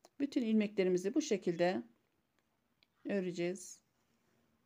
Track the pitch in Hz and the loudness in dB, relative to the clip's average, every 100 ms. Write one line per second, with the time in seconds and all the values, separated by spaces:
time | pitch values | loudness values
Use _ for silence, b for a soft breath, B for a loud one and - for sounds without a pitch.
0 | - - 285 294 220 220 208 208 185 180 | -20 -6 -2 -2 2 2 2 2 2 2
1 | 196 302 - 202 185 170 175 214 - _ | 2 -2 0 0 0 2 2 0 -6 _
2 | _ _ _ _ _ _ _ _ _ _ | _ _ _ _ _ _ _ _ _ _
3 | - 202 185 175 175 196 - - _ _ | -4 -2 -2 -2 -4 -4 -12 -20 _ _
4 | _ _ _ _ _ _ | _ _ _ _ _ _